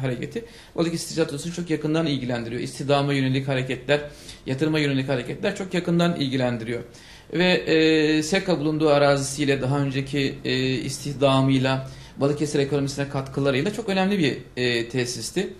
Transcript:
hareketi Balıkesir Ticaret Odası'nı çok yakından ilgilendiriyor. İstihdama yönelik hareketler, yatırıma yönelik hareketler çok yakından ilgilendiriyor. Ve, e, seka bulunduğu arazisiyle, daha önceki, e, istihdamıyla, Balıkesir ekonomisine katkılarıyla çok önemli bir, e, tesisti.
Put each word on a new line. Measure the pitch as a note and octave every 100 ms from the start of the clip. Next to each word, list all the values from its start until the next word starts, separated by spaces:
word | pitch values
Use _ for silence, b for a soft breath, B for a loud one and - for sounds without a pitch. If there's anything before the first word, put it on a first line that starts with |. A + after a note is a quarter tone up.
hareketi | C3 A#2+ - A3+ A3+ B B -
Balıkesir | E3 E3 -
Ticaret | D3 D#3+
Odası'nı | C#3+ E3+
çok | F3 E3+
yakından | D3+ D#3 D#3 E3
ilgilendiriyor. | C3+ B2 A#2+ A2+ A#2+
İstihdama | C3+ - C3+ C#3+ C#3+
yönelik | C#3 C3 C3 C3+
hareketler, | C3 C3 B2 - D3 - B B B -
yatırıma | C3 D#3 D#3
yönelik | C#3+ C3+ C3+
hareketler | C3 B2 C#3+ G#3 G3
çok | F#3+
yakından | F3 F3 E3+ E3+ F3
ilgilendiriyor. | C3+ C3 B2 A#2+ A2+ A#2 - B B B B
Ve, | E3 F3+
e, | F3+ - D#3+ D#3 D#3+ D3+ D#3
seka | D#3 F#3+ F#3 D#3+
bulunduğu | D3+ D#3 D#3
arazisiyle, | C#3+ C#3+ C#3+ C3+ - C#3 C3+
daha | B2+ C#3+
önceki, | C#3 C3+ C3+ C#3+ C3+ - B2+
e, | B2+ C3
istihdamıyla, | C3 C#3 C3+ C#3+ B2 C#3 C3+ C3+ C3+ C3 C3 - B B -
Balıkesir | C#3 D3 D3+ D3
ekonomisine | C#3 D3 C#3 C#3 C#3
katkılarıyla | C#3 C3+ - C#3 C3 F3
çok | G#3+ A3
önemli | F#3+ F#3+ G3+
bir, | C#3+ G#2+ - -
e, | B2 A#2+ A#2
tesisti. | C3 A#2+ A#2+ A2 F3+ G#3